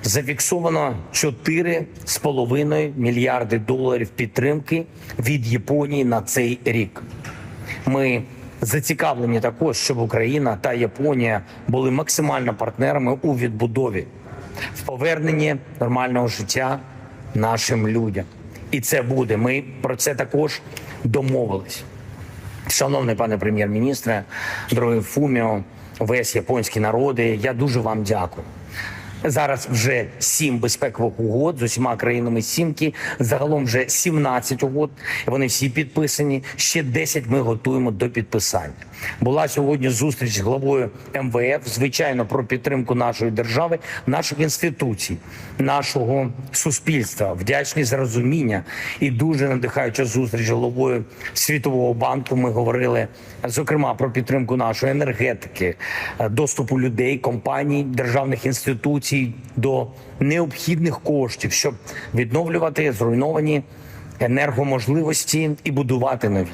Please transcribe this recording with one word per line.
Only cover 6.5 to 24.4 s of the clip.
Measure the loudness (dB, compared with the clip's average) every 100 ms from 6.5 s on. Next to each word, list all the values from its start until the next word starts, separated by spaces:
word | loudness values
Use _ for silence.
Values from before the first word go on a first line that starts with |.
| 0 0
рік. | 0 0 -6 -14 -14 -14 -14 -14 -14 -12 -6 -2
Ми... | 2 2 0 -4 -14 -18 -6
Зацікавлені | -2 0 0 0 0 0 2 2
також, | 0 0 0 0
щоб | 0 0
Україна | 2 2 2 2 2 0
та | -2
Японія | 0 0 0 0 2 2 0 -2 -10 -2
були | 2 2
максимально | 2 0 0 2 2 0
партнерами | -2 -4 0 2 2 2 2
у | 0 0
відбудові, | 0 0 0 2 0 -2 -6 -12 -16 -14 -14 -10 -10 -8
в |
поверненні | -8 -2 0 2 2 2 2 0 -6 -4
нормального | 0 2 2 2 0
життя | -2 -4 -2 0 -2 -6 -18 -18 -16 -4
нашим | 0 2 2 0 0 2
людям. | 2 0 -2 -6 -12 -18 -16 -6
І | -4
це | 0 0
буде. | 2 0 2 2
Ми | 2 0 -4 -6
про | -4 0
це | 0 0
також | 0 2 2 -2 -10 -14 -14 -4
домовились. | 0 2 2 2 0 -2 -6 -12 -14 -16 -16 -16 -16 -14 -14 -12 -4
Шановний | 0 2 2 2 0
пане | 0 2
прем'єр-міністре, | 0 2 2 2 2 0 0 -2 -2 -8